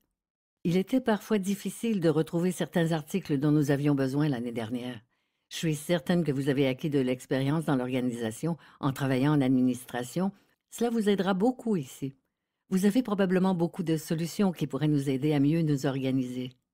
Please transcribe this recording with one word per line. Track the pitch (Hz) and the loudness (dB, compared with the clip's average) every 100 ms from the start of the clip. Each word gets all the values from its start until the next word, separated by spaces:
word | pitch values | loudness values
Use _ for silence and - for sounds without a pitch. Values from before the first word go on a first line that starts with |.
| _ _ _ _ _ _ | _ _ _ _ _ _
Il | 180 175 | -2 0
était | 190 262 | 0 -2
parfois | 254 208 - 214 | 0 -2 0 -2
difficile | 190 196 196 - 233 208 | 0 -4 -6 -6 -2 0
de | 165 | 2
retrouver | 151 156 170 180 | 2 0 0 -2
certains | 175 165 185 165 | -2 -2 0 0
articles | 165 147 196 - 143 | 0 -4 -6 -2 0
dont | 151 | 2
nous | 151 143 | 4 4
avions | 139 147 | 2 2
besoin | 139 135 139 151 | 2 0 0 0
l'année | 123 120 | -2 -4
dernière. | 117 110 123 123 117 _ _ _ _ - | -6 -6 -6 -8 -12 _ _ _ _ -14
Je | - | -6
suis | 165 | -2
certaine | 151 - 175 170 180 | -2 0 -2 0 0
que | 156 | 0
vous | 135 139 | 0 0
avez | 135 135 | 2 2
acquis | 127 165 | 0 -2
de | 143 | 0
l'expérience | 127 127 - 131 135 156 | 0 -2 -2 -2 0 0
dans | 156 | 0
l'organisation | 135 127 127 123 117 113 110 160 165 - - | 0 0 -2 -2 -4 -6 -4 -4 -6 -10 -6
en | 139 | -4
travaillant | 131 135 131 139 | -2 0 2 4
en | 151 | 4
administration. | 131 131 127 123 - 120 127 - 190 - _ _ _ | 4 4 2 0 -6 -8 -6 -4 -4 -4 _ _ _
Cela | - 233 | -4 -2
vous | 233 208 | 0 2
aidera | 196 185 | 2 2
beaucoup | 196 226 247 226 | 2 2 0 -2
ici. | 196 131 - 135 - _ _ _ _ - | -2 -4 -8 -10 -10 _ _ _ _ -4
Vous | 190 | 0
avez | 202 240 | 2 2
probablement | 247 202 190 185 190 185 | 2 2 2 4 4 2
beaucoup | 170 - | 0 -2
de | 165 160 | -2 -2
solutions | - 165 165 - 196 | -2 -4 -4 0 0
qui | 165 143 | 0 -4
pourraient | 135 151 | -2 2
nous | 147 139 | 2 0
aider | 131 151 | 0 2
à | 147 | 4
mieux | 139 165 | 4 4
nous | 156 143 143 | 2 2 0
organiser. | 135 131 131 123 123 127 - _ | -2 0 0 -2 -6 -8 -10 _